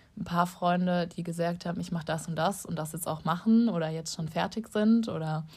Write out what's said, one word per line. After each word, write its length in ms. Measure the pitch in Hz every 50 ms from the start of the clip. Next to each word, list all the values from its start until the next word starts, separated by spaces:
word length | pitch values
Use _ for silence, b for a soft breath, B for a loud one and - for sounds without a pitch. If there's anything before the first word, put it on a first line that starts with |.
| B B B
ein 100 | - -
paar 200 | - 170 175 175
Freunde, 640 | 175 - - 180 175 175 180 180 180 175 175 170 175
die 160 | - - 170
gesagt 420 | 170 165 170 170 170 175 170 -
haben, 140 | 180 170 175
ich 120 | 175 -
mach 120 | 175 165 160
das 240 | - 156 160 156 -
und 80 | 160
das 320 | 156 160 190 196 - - -
und 80 | 170
das 160 | - 156 156
jetzt 160 | - 160 - 160
auch 160 | 156 156 -
machen 440 | 160 170 175 - 220 226 226 233 226
oder 220 | 175 170 156 156
jetzt 260 | 160 160 160 - -
schon 120 | - 160 156
fertig 400 | - - - 190 - 220 220 -
sind 400 | - 208 214 220 226 233 220 226
oder 380 | - 160 160 156 156 156 156 B B